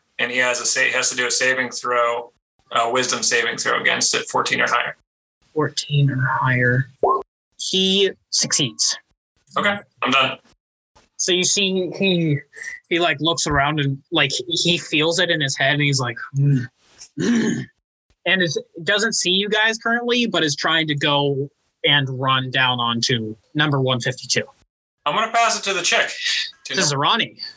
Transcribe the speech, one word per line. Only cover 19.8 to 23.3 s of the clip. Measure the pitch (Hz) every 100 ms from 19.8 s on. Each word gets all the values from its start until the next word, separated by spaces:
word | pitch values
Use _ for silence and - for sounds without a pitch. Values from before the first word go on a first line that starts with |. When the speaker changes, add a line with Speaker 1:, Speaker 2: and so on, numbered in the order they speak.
| 226 240 240 240 233
Speaker 2:
but | 170
is | 160 147
trying | 170 160 156
to | 143
go | 151 143 143 135 139 _ _ _
and | 156 143 135 127
run | 131 131 131
down | 131 127 123
onto | 117 113 110 120 110